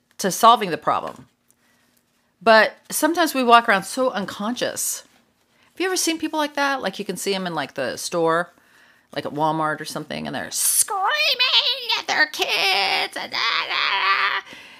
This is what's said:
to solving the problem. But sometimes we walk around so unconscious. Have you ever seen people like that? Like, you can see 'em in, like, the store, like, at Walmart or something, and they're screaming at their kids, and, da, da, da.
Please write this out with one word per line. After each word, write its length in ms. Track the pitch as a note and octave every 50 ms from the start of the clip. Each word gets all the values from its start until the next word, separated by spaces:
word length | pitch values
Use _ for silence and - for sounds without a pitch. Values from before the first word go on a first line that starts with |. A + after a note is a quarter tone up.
| _ _ _ -
to 120 | - F#3
solving 400 | F3 - A#3 A3+ A#3+ A3 G#3+ F3
the 80 | D3+ D3
problem. 500 | - D3+ A#2 F2+ - D#2 - - - _ _ _ _ _ _ _ _ _ _ _ _ _ _ _ _ _ _ _ _ _ _ _
But 360 | F3+ A3+ A3 A3 G#3 - - - _ -
sometimes 440 | F#3 - D4+ D#4 E4+ F4+ E4 D4+ -
we 80 | C4
walk 260 | B3 A#3 A#3+ A#3 A3+ -
around 160 | G3+ F#3+ -
so 260 | - - C4 C4 B3+
unconscious. 920 | - G3+ F#3+ - - - G3+ A3 B3 - D3 A2 - - - - - - - _ _ _ _ _ _ _ _ _ _ _ _ _
Have 80 | _ -
you 60 | F4
ever 100 | F#4+ F#4
seen 220 | - - E4 E4 D#4+
people 200 | D#4 D#4 D#4+ D#4
like 160 | D4 D4 D4+
that? 280 | C#4+ C#4+ C#4 C#4 C4
Like, 160 | - F#3+ - -
you 60 | G3
can 120 | - F3+
see 180 | F3+ - G3 G3
'em 120 | F#3+ F#3
in, 80 | F3 E3
like, 200 | D3+ C3+ - -
the 220 | C#3 C3 A2 D#2
store, 560 | - - - F3+ E3+ E3 E3 D#3+ E3+ F3 - _ _ _ _ _ _ - _ _ _ _ _
like, 140 | - D3 C#3+
at 60 | -
Walmart 480 | - C#3+ D#3 D#3 D#3 D#3+ D#3 D#3 D3+ D3
or 40 | D3+
something, 420 | - - D3+ D3+ - C#3+ D3+ D#3
and 80 | D3 C#3+
they're 140 | A2+ E2 -
screaming 1400 | - - - - - - - - G#4+ F#4+ F#4+ A4 D5+ D5 D#5 D#5 C5 A#4+ B4+ C5 - B4+ D5 B4+ B4 C5+ A#4+ A4+ A4+ -
at 80 | -
their 200 | - - - D#4
kids, 920 | - - - F#4+ - G#4+ - F#4+ G4 F#4 G4+ G4 - G4 - G4 - -
and, 160 | - - A3+
da, 60 | - -
da, 280 | - - D#4+ E4 - C4+
da. 760 | - - - D4+ - - - G4 G4 - - G4+ - G4 - - - - - - - -